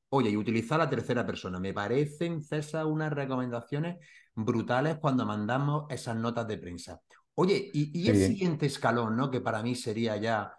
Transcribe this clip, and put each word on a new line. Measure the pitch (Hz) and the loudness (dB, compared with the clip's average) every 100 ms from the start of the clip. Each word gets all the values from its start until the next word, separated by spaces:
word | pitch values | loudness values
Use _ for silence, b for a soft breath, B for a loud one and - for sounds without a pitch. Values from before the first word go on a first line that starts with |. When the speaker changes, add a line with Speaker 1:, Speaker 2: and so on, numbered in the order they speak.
| _ | _
Speaker 1:
oye, | 135 110 | 2 4
y | 104 | 2
utilizar | 107 113 113 156 | 2 0 2 0
la | 160 | 2
tercera | 117 113 120 | 0 0 -2
persona. | 95 92 98 90 | -2 -4 -6 -4
Me | 95 | -4
parecen, | 98 101 127 147 147 170 165 | -4 0 2 0 -2 -4 -4
César, | 151 156 151 160 | -4 -4 -4 -2
unas | 160 156 156 | -2 0 0
recomendaciones | 143 135 131 123 120 - 143 170 180 B B B | -2 -2 -2 -2 -4 -4 -4 -4 -6 B B B
brutales | - 107 117 107 123 151 156 | -4 0 0 2 2 2 0
cuando | 143 127 | 2 2
mandamos | 107 107 104 131 143 151 151 | 0 -2 0 0 0 -2 -4
esas | 123 120 113 | -8 -4 -2
notas | 117 117 110 | -2 -2 -4
de | 98 | -6
prensa. | 87 87 - 82 _ b _ | -6 -12 -12 -16 _ b _
Oye, | - 180 196 - | 0 2 2 0
y, | 147 147 175 | -2 -2 2
y | 202 | 6
el | 202 | 6
Speaker 2:
Sí. | 190 | 6
Speaker 1:
siguiente | 196 185 156 147 | 4 0 2 0
escalón, | - 123 117 113 113 | 2 2 2 2 0
¿no? | 135 | 0
Que | 127 | 0
para | 120 110 | -2 -2
mí | 117 120 | -2 -4
sería | 120 107 113 104 | -4 -2 0 0
ya | 110 110 101 | 0 0 -2